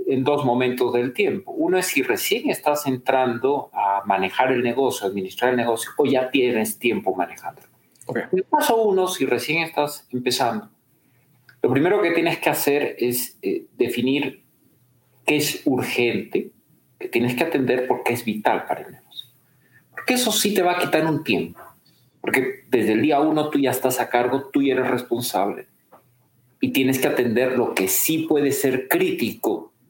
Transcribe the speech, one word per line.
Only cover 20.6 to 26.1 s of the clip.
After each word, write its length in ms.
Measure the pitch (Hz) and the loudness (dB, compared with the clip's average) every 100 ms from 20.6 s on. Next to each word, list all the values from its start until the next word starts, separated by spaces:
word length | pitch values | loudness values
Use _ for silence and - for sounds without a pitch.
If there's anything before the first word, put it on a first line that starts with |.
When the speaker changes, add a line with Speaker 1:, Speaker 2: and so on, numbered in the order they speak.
Speaker 1:
va 140 | 175 175 | 2 0
a 20 | |
quitar 260 | 143 156 160 | 0 2 2
un 180 | 143 | 0
tiempo. 340 | - 92 - - - - _ _ _ _ | 0 -2 -2 -10 -20 -20 _ _ _ _
Porque 460 | 110 123 127 - - | -2 0 0 -6 -2
desde 220 | 123 107 | 0 2
el 100 | 110 | 2
día 160 | 151 143 | 4 4
uno 320 | 156 156 151 | 4 2 0
tú 80 | 143 | 2
ya 140 | 131 | 0
estás 260 | 120 131 123 | 0 0 0
a 100 | 117 | 0
cargo, 360 | 123 123 135 - | 2 2 -2 -2
tú 100 | 143 | 0
ya 120 | 139 | 2
eres 140 | 127 127 | 2 0
responsable. 800 | 123 - 120 120 98 101 - - _ _ - _ | -2 -2 -4 -2 0 -2 -4 -12 _ _ -20 _